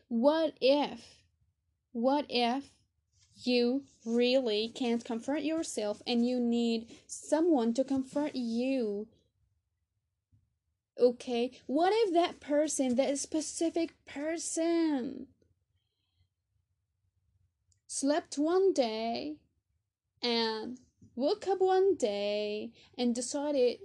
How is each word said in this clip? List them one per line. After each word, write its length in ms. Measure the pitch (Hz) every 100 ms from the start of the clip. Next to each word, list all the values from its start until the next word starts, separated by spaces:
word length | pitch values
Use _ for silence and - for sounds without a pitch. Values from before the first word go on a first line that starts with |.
| -
What 440 | 233 277 320 311 -
if, 640 | 247 294 - 233 - - _ _ _ _ _ _ _
what 340 | 240 254 285 -
if 360 | 240 233 262 - _ _ _ _ _ _ -
you 400 | 247 247 240 269 277 _ 226
really 680 | 233 247 262 240 208 226 -
can't 280 | 240 233
comfort 380 | - 226 247 302
yourself 600 | 294 320 320 - 208 220 -
and 220 | 240 240
you 120 | 247
need 480 | 233 233 233 226 226 - -
someone 680 | - - 302 349 277 226
to 100 | 233
comfort 520 | 262 269 262 285 302 262
you? 720 | 233 226 262 269 220 202 214 _ _ _ _ _ _ _ _ _ _ _ _ _ _ _ _ _ _ -
Okay, 520 | 247 240 254 240 254 - -
what 260 | 277 359 440
if 180 | 427
that 260 | 339 339 -
person, 560 | - 294 311 - 262 240
that 200 | 262 277
specific 760 | - 320 294 - 330 339 330 - -
person, 1200 | 277 311 330 - 330 330 339 320 269 226 - - _ _ _ _ _ _ _ _ _ _ _ _ _ _ _ _ _ _ _ _ _ _ _ _ _ -
slept 500 | - 269 311 - 277
one 340 | 311 370 392
day 680 | 294 233 220 226 240 294 302 _ _ _ _ _ _ _ _
and 560 | 240 233 220 220 233 254 _ _ - -
woke 320 | 285 403 370
up 120 | 392
one 360 | 381 381 392 294
day 760 | 214 202 202 208 208 214 226 - - -
and 160 | 247
decided 640 | 240 247 285 294 285 247 -